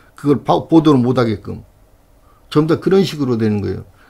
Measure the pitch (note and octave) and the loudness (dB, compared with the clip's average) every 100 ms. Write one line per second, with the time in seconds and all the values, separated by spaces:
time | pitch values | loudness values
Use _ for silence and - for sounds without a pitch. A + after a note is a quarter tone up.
0 | _ - C#3+ B2+ - E3 - E3 D3+ C3+ | _ -6 -2 0 0 -2 2 2 4 2
1 | A#2+ B2+ A2+ G2+ - F#2 - _ _ _ | 2 0 -2 -4 -10 -16 -18 _ _ _
2 | _ _ _ _ _ D3+ D#3 D3+ F3 G3 | _ _ _ _ _ -2 0 -2 2 2
3 | D#3 D3 B2+ A2+ A2 G#2 F#2+ F#2 - _ | 0 -4 -4 -2 -2 -2 -4 -8 -14 _